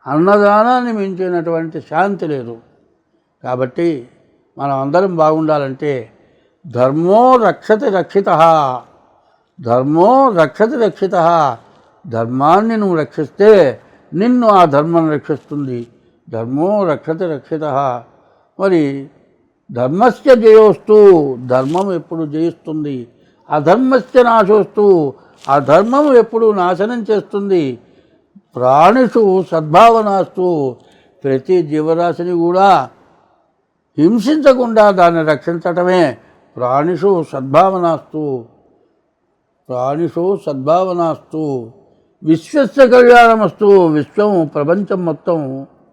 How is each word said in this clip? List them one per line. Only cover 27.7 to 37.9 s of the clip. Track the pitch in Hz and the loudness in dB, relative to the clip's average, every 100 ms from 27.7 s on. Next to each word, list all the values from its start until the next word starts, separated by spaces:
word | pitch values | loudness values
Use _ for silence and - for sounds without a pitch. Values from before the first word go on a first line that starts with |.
| 120 _ _ _ _ _ - _ 123 | -8 _ _ _ _ _ -20 _ -4
ప్రాణిషు | 123 139 170 240 247 233 208 190 | 2 4 4 4 0 0 0 0
సద్భావనాస్తు, | 175 160 156 165 226 226 214 196 175 - 180 165 135 120 _ _ _ _ | -2 -6 0 4 6 4 0 -2 -4 -4 -4 -2 -4 -8 _ _ _ _
ప్రతి | 139 135 135 185 | -4 -4 0 -2
జీవరాశిని | 156 151 156 165 175 165 175 | 0 -4 -2 -2 -2 -4 -4
కూడా | 175 170 180 196 170 123 _ _ _ _ _ _ _ _ _ _ - | -2 0 2 2 2 -2 _ _ _ _ _ _ _ _ _ _ 0
హింసించకుండా | 156 233 208 311 277 254 240 220 208 | 0 0 -2 0 2 2 0 2 2
దాన్ని | 185 170 170 | 4 2 2
రక్షించటమే | 156 147 - 170 175 175 180 185 156 117 _ _ _ - | -2 -2 -4 -6 -6 -2 0 0 0 -4 _ _ _ -8
ప్రాణిషు | 123 135 156 175 190 185 156 | -2 -2 -2 -2 -2 -2 -4
సద్భావనాస్తు, | 143 135 147 190 190 170 | -10 0 2 2 0 -2